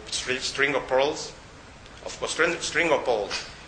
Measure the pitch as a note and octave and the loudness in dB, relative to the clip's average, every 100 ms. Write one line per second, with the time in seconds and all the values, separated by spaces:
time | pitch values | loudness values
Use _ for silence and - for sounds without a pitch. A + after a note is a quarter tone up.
0 | - - B2+ B2+ - - C#3 C3+ - C3 | -6 -4 -2 -2 -2 2 2 2 2 4
1 | C#3+ D#3 - - - - - - - - | 4 0 -8 -12 -18 -18 -18 -18 -18 -14
2 | F#2 - A#2+ - E3+ E3+ - D3 E3+ C3 | -12 -6 -6 2 2 2 0 2 4 4
3 | - A2 F#2+ - - - | 4 2 2 -4 -6 -14